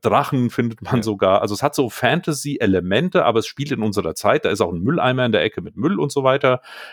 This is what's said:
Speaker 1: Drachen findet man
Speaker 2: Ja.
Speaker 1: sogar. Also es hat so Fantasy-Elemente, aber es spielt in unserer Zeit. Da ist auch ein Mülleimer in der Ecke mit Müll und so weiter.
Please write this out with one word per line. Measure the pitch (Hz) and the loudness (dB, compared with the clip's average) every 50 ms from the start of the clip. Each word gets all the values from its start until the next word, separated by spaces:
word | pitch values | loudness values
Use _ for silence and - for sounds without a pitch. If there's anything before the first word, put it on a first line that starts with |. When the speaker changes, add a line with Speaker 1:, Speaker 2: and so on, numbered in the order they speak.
Speaker 1:
Drachen | - 113 98 127 143 - - 131 123 117 | 0 2 2 2 2 2 0 0 0 0
findet | - - 120 117 113 - 104 | 0 -2 -2 -2 -4 -8 -6
man | - 131 | -2 -2
Speaker 2:
Ja. | 123 104 | 0 0
Speaker 1:
sogar. | 113 104 95 101 95 95 101 - | -2 -2 2 4 4 4 4 2
Also | 104 104 | 0 -2
es | - 131 | -2 -2
hat | 147 - | 0 0
so | - 135 113 | 0 -2 -2
Fantasy-Elemente, | - - - - 135 175 - - 151 135 - 147 143 - - 101 95 90 87 92 98 117 165 185 - 185 - | -2 -2 0 0 0 0 -2 -2 -4 -4 -6 -6 -4 0 2 2 2 2 0 0 0 0 0 2 2 2 2
aber | - 110 113 | 4 2 2
es | - | 0
spielt | - - - 143 147 127 | -2 -6 -8 -6 -4 -4
in | 110 107 | -2 -2
unserer | 110 98 104 90 82 82 | -2 -2 -2 -2 -4 -6
Zeit. | - - 104 120 156 - | -2 0 2 2 2 2
Da | 95 | 0
ist | 80 92 | 0 0
auch | 107 87 90 | 0 -2 -2
ein | 82 87 | -2 -2
Mülleimer | 120 165 170 - 127 127 131 127 | 0 0 2 0 0 0 0 0
in | 120 107 | 2 2
der | 95 78 | 2 2
Ecke | 110 - - | 0 -2 -6
mit | 87 85 - | -10 -10 -8
Müll | - 113 160 202 185 | -4 -2 -2 0 -2
und | 151 143 - | -2 -4 -2
so | 139 131 | 0 0
weiter. | 135 131 139 - 131 127 123 - - - - - - | 2 2 2 2 2 2 0 -2 -10 -20 -20 -20 -20